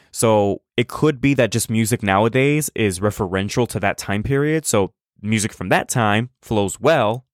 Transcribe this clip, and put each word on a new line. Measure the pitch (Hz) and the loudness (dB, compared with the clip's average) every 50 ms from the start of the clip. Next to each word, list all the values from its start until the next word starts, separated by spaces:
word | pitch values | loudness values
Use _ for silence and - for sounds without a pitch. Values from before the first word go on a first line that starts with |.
| _ _ | _ _
So | - - - 113 110 107 101 101 95 - _ _ _ - | -4 0 2 4 4 4 2 2 -2 -4 _ _ _ -4
it | 120 - | -4 -4
could | - - 143 151 147 123 | -2 0 0 0 0 2
be | 127 139 139 | 0 2 2
that | 131 120 107 | 2 2 2
just | - 117 - - | 0 -2 -2 0
music | 113 110 113 107 123 107 | 0 0 0 0 0 0
nowadays | - 101 95 98 110 117 110 131 135 143 147 151 - - - | 0 2 2 4 4 2 2 2 2 2 0 0 -2 -4 -2
is | - 113 101 90 87 | -2 0 0 0 0
referential | 98 104 101 - 104 87 92 95 98 107 - 127 120 - | -2 -2 -2 -2 -4 -2 -2 -2 -4 -2 -2 -2 -2 -2
to | - 104 | -2 -2
that | 95 98 - - | -2 -2 -4 -4
time | - - 101 104 | -6 -4 -4 -4
period. | 104 117 139 139 143 151 156 160 - | -2 -2 -2 0 0 0 -2 -2 -2
So | - - 104 95 87 - _ _ _ _ _ | 0 0 0 0 -2 -4 _ _ _ _ _
music | 101 104 110 107 98 110 | -4 -2 0 0 0 -2
from | - - 95 95 | -4 -6 -2 -2
that | 143 185 - - | 0 0 0 -2
time | - 131 113 104 101 110 120 127 _ _ | -2 0 0 2 2 0 -2 -4 _ _
flows | - - 117 104 101 92 - - | -6 -2 0 0 0 0 -2 0
well | 113 147 165 143 113 104 113 127 - _ | 2 2 2 4 2 0 -2 -4 -8 _